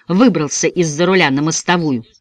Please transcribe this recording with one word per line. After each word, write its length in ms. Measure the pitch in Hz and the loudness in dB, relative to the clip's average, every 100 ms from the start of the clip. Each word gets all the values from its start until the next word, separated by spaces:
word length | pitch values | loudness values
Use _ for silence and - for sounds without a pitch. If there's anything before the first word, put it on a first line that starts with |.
| - | -2
выбрался 600 | 180 254 160 147 - 165 | 2 2 2 -2 -2 -2
из-за 380 | 180 165 147 175 | -2 -2 -2 0
руля 260 | 190 151 | 2 2
на 100 | 135 | 0
мостовую. 640 | 156 151 - 175 156 123 - _ | -2 -2 -2 -2 -2 -4 -8 _